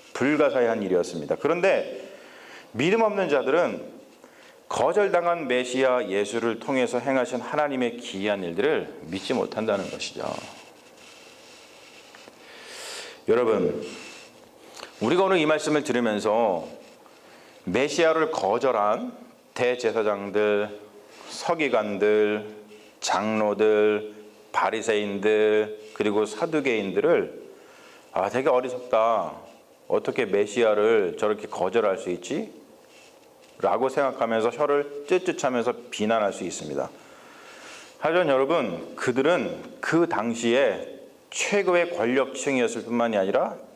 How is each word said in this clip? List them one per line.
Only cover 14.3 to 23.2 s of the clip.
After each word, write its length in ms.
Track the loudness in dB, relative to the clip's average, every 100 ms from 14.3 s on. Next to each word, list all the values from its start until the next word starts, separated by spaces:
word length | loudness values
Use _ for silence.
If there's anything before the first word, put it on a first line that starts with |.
| -20 -20 -20 -20 -20 -20 -4
우리가 240 | 2 4
오늘 140 | 4 4
이 80 | 4
말씀을 380 | 2 2 0
들으면서 840 | 2 0 2 0 2 2 2 0 -4 -14 -20 -20 -20 -20 -20 -20 -20 -14 -4
메시아를 640 | 0 0 4 4 4 2
거절한 840 | 0 0 2 2 2 2 0 -4 -12 -20 -20 _
대제사장들, 1200 | -2 0 0 0 0 0 -2 -2 0 2 2 -2 -8 -18 -20 -20 -20 -16
서기관들, 1200 | -8 -4 0 2 0 0 0 4 4 2 0 -6 -14 -20 -20 -20 -10
장로들, 1120 | -4 -2